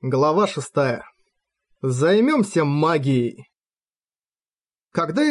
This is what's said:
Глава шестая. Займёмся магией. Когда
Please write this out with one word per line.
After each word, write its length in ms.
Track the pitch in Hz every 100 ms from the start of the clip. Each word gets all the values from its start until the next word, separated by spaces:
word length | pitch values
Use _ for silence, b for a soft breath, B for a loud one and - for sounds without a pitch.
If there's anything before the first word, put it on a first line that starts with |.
Глава 440 | 131 127 147 160 202
шестая. 560 | 160 127 - 135 117 - _ _ _ _ _ _ _
Займёмся 800 | 135 123 156 208 247 302 202 170 151
магией. 880 | 143 156 160 135 131 120 - - _ _ _ _ _ _ _ _ _ _ _ _ _ _
Когда 300 | - 165 175 302